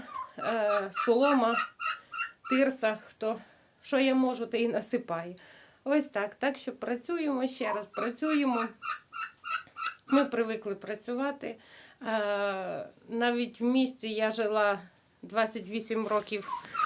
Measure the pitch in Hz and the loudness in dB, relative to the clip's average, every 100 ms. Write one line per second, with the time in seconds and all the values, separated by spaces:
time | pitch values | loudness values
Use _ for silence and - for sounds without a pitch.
0 | - - - - 214 226 208 208 190 - | -2 -10 -10 -6 -2 0 2 2 0 -2
1 | 240 233 285 269 226 233 - - - - | 4 6 6 6 6 2 -2 -4 -6 -6
2 | - - - - - 262 269 262 220 214 | -8 -8 -8 -8 0 4 4 2 0 -2
3 | - - 220 220 - - _ _ - 269 | -10 -6 -4 -4 -8 -20 _ _ 0 4
4 | 269 262 254 240 226 233 233 208 - 247 | 6 6 4 2 -2 0 2 0 0 -2
5 | 240 165 175 180 - - - _ 269 294 | -2 -6 -6 -12 -18 -20 -20 _ 2 2
6 | 277 202 208 - 277 269 - - 220 247 | 2 -4 -4 -2 -2 -2 -8 -8 -4 -4
7 | 294 339 302 254 262 - 220 208 196 - | -4 -2 0 0 -2 -2 -4 -4 -6 -4
8 | 233 240 311 294 269 233 233 - - - | -4 -2 0 2 4 2 -2 -6 -8 -8
9 | _ - - - - - - - - - | _ -10 -10 -10 -6 -6 -8 -8 -8 -8
10 | - 277 277 233 226 220 214 196 - 214 | 0 2 2 0 -2 -4 -6 -8 -8 -10
11 | - 247 277 277 233 226 - - - - | -6 -4 -4 -6 -10 -12 -18 -20 -20 -10
12 | 226 220 208 202 202 190 185 156 - - | -4 -2 0 0 -2 -2 -6 -8 -10 -16
13 | - 233 240 240 240 - 240 262 254 - | -8 0 2 2 -4 0 2 4 2 0
14 | 220 214 220 220 208 214 208 190 180 _ | -4 0 0 2 0 4 2 2 -6 _
15 | _ _ 175 214 220 220 185 220 214 220 | _ _ -4 0 0 -2 -6 -6 -2 -2
16 | 208 208 208 208 - - - - | 2 0 0 -6 -4 -8 -6 -2